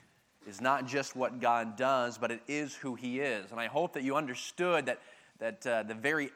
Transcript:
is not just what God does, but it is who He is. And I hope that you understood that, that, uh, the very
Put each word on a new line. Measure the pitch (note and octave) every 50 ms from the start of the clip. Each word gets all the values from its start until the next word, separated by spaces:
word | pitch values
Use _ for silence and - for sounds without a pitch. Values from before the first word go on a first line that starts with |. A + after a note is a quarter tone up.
| - _ _ _ _ _ _ _ -
is | G#2 G2 G2+
not | B2 C3 C#3 C3+ C3 B2+
just | C#3 C#3 C3+ - -
what | B2+ B2+ A2 B2 B2
God | B2 A#2 A#2+ A#2 A2+ A2+ G#2+
does, | A2+ B2+ C3+ C3+ B2+ A#2+ A#2+ A2+ A2
but | A#2+ A2+
it | A#2 A2 - -
is | C#3+ D3 D3+ C3+ -
who | - - C3+ A#2+
He | A2 B2 B2 B2 C3
is. | C#3+ C3+ A2+ G#2 F#2+ G2+
And | A#2 A2+
I | A#2 G#2+
hope | C3+ D3+ F3 F3
that | - D3
you | C3 C3+ C3+
understood | D3+ D#3 B2 B2 - - - - - F3 F3+ F3 D3+ C3+
that, | B2+ A2+ - - - - - - - _ -
that, | A2 A2+ G#2+ - -
uh, | B2+ A#2 A2 G#2+
the | G#2+ A2+
very | A2+ A#2 C#3+ D#3+ D#3 C#3+ - -